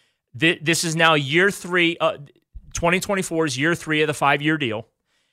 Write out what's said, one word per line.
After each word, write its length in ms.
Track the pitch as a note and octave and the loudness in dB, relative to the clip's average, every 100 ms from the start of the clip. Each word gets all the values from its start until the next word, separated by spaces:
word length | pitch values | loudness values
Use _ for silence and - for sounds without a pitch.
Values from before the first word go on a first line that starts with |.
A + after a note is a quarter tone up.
| _ _ _ A#2+ | _ _ _ 0
Th-, 180 | D#3+ F3+ | 0 2
this 240 | D#3 D#3+ | 0 0
is 120 | E3+ D#3+ | 0 2
now 180 | E3 | 4
year 380 | D#3 C3+ D#3+ G3 | 4 2 2 2
three, 440 | F#3+ F3+ F3+ E3+ E3 | 0 -4 0 0 0
uh, 160 | D#3+ G2+ C#3 _ _ - - | -2 -4 -14 _ _ -20 -12
twenty 260 | - E3+ F#3 | -2 0 0
twenty-four 460 | F3+ G3 F#3 D#3+ D#3+ | 0 -4 -2 -2 -2
is 100 | B2+ | 0
year 200 | D#3 E3 | 0 -2
three 260 | D#3 D3+ | -2 0
of 60 | D3+ | 0
the 80 | C#3+ | 0
five-year 420 | C#3 D3 D3 D#3 | 0 2 0 -2
deal. 300 | C3 G#2+ - _ _ _ _ | -2 -6 -10 _ _ _ _